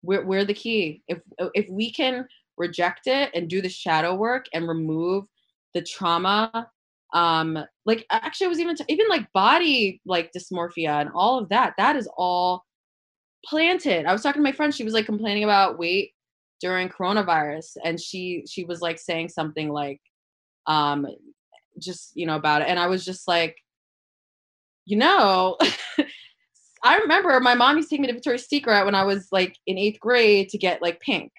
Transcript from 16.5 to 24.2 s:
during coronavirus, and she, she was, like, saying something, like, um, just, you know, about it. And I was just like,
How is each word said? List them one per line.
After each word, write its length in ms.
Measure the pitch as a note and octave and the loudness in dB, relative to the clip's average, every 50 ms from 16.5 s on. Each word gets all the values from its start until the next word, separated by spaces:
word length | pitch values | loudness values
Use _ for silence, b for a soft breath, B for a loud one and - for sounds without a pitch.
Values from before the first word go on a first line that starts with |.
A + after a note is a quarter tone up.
| _ _ | _ _
during 280 | - F3+ F#3 F#3 F3+ F#3 | -6 -4 -2 -2 -4 -6
coronavirus, 880 | - - F#3 F3+ G#3 G#3+ G3+ F3 E3+ D#3 D3+ D3 D3 D#3 D#3+ - - - - | -6 -6 -4 0 0 0 2 2 0 0 0 -2 -6 -8 -10 -14 -18 -6 -6
and 160 | E3 E3 E3 | -4 -4 -4
she, 440 | E3 - - F#3 F3+ F3+ F3+ E3+ - - | -8 -10 -10 -8 -8 -6 -8 -8 -10 -10
she 160 | - - F3+ | -10 -10 -8
was, 160 | E3+ F3 E3 | -8 -8 -6
like, 180 | F3 E3 E3 E3 | -4 -6 -6 -6
saying 300 | - - F3 E3 E3 E3+ | -8 -6 -6 -6 -6 -8
something, 400 | - - D#3 D#3 D3+ D#3 D#3 D3+ | -6 -6 -8 -6 -6 -6 -6 -6
like, 320 | D3 D3 D3 C#3+ C#3 C#3+ _ _ _ _ _ _ _ _ _ _ _ _ _ - | -4 -6 -6 -6 -10 -14 _ _ _ _ _ _ _ _ _ _ _ _ _ 0
um, 380 | D#3 D3+ D3 D3 C#3+ C#3+ C#3 B2+ - - _ - _ _ _ _ _ _ _ _ _ - | 0 2 2 2 0 -2 -4 -6 -8 -16 _ -20 _ _ _ _ _ _ _ _ _ -14
just, 340 | - F3+ F3+ - - - _ | -12 -12 -12 -12 -16 -16 _
you 100 | - E3+ | -6 -4
know, 120 | E3 D#3 | -2 -4
about 260 | D3+ D3 D3+ D3+ D3+ | 0 2 2 2 2
it. 60 | D3+ C#3+ | 2 0
And 100 | F3+ F3 | 0 0
I 80 | F3 | 2
was 180 | F3 F#3 F#3 F3 | 0 0 -2 -4
just 220 | F3+ F#3 - - | -8 -10 -8 -2
like, 300 | - F3 E3+ E3 D#3+ E3 _ _ _ _ _ _ _ _ _ _ _ _ _ | 0 0 0 0 -2 -4 _ _ _ _ _ _ _ _ _ _ _ _ _